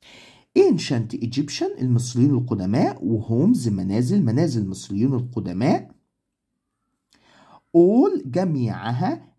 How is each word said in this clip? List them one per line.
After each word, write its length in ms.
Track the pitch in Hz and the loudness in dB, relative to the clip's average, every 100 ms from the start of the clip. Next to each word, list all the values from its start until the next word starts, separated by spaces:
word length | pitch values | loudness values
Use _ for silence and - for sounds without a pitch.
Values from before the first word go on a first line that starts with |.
| - - - - _ - | -20 -20 -20 -20 _ 4
ancient 560 | 392 190 - 120 - - | 4 2 0 -2 -2 -6
Egyptian 680 | 120 139 - - 370 - | -4 -4 -4 -4 -6 -2
المصريين 480 | 127 117 - 120 143 | 0 0 0 2 2
القدماء، 760 | 123 123 104 92 127 359 - - | 2 0 -2 0 0 0 -2 -2
وهومز 600 | 113 107 117 190 220 117 | -2 0 2 2 2 0
منازل، 540 | 95 95 110 123 202 | -2 0 0 2 2
منازل 380 | 123 123 170 117 | 2 2 0 -2
المصريين 520 | 95 92 - 98 131 | -4 -8 -8 -2 0
القدماء. 760 | 123 123 113 90 90 139 - - _ _ _ _ _ _ _ _ _ _ _ _ _ _ _ _ - _ 170 | 0 -4 -6 -6 -2 0 0 -4 _ _ _ _ _ _ _ _ _ _ _ _ _ _ _ _ -20 _ 4
all 500 | 175 233 392 349 127 | 6 6 2 0 -4
جميعها 1040 | 175 190 139 113 90 107 123 254 339 - | -4 -2 -2 -4 -4 -6 -2 -2 -4 -12